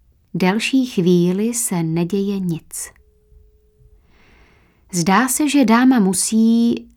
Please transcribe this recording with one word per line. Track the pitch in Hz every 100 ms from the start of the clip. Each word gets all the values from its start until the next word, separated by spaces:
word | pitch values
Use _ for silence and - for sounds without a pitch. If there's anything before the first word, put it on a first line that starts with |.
| _ _ _
Delší | 170 185 220 - 269 247
chvíli | - 175 175 175 190 226
se | 233 - 175
neděje | 160 165 175 196 196 196
nic. | 180 160 - - - _ _ _ _ - _ _ _ _ - _ _ _ _ _ _ _ _ _ _
Zdá | 175 165 190 254
se, | - 302
že | 285
dáma | 220 233 262 254
musí, | 190 180 - 220 226 233 233 - -